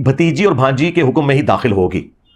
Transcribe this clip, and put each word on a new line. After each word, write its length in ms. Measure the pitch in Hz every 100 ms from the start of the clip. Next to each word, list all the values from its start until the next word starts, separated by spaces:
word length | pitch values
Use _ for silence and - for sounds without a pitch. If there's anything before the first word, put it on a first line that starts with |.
भतीजी 440 | 127 135 165 147 202
और 80 |
भांजी 380 | 131 135 135 170
के 100 | 170
हुक्म 240 | 135 120 139
में 100 | 139
ही 60 |
दाखिल 300 | 131 95 123
होगी, 440 | 98 90 92 - _ _